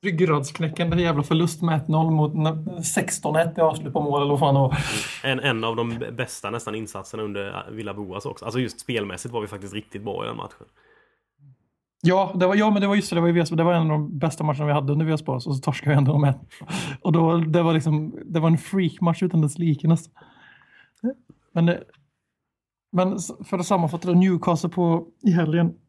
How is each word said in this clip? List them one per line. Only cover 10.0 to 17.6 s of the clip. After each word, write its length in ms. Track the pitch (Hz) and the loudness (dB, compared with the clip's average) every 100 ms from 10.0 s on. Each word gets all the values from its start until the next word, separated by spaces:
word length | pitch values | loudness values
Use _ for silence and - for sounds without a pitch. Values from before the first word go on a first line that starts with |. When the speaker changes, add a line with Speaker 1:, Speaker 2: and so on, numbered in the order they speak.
Speaker 2:
bra 220 | 104 98 | -8 -6
i 20 | 55 | -8
den 100 | 57 | -8
matchen. 300 | - - - _ _ _ _ _ _ _ 143 - _ _ _ _ | -12 -16 -20 _ _ _ _ _ _ _ -20 -20 _ _ _ _
Speaker 1:
Ja, 300 | 165 185 185 | 2 2 0
det 120 | 196 185 | 2 2
var, 80 | |
ja, 160 | 196 214 | 4 4
men 100 | 202 | 2
det 80 | 202 | 2
var 60 | |
just 160 | 202 196 | 0 0
det, 60 | 170 | 2
det 40 | |
var 80 | 170 | 2
ju 60 | |
V 60 | 170 | 2
S 100 | 165 | 2
B, 60 | 165 | 2
det 80 | |
var 80 | 165 | 2
en 80 | 170 | 2
av 80 | 160 | 2
de 300 | 156 147 147 | 0 -2 -2
bästa 260 | 160 - | -4 -2
matcherna 220 | 151 139 147 | -4 -2 0
vi 60 | |
hade 200 | 147 139 | 0 0
under 140 | 147 160 | 0 2
V 60 | |
S 120 | 156 | 0
B, 80 | 156 | -2
och 100 | 127 | -6
så 120 | 127 | -4
torskade 360 | 135 143 131 - | -4 -2 -2 2
vi 60 | 143 | 4
ändå 220 | 135 143 | 4 4
med. 160 | 143 135 - - - 277 170 135 | 2 0 -6 -20 -10 -8 -8 -4
Och 120 | 196 | 0
då, 240 | 170 165 170 | 4 4 4
det 260 | 160 165 | 2 2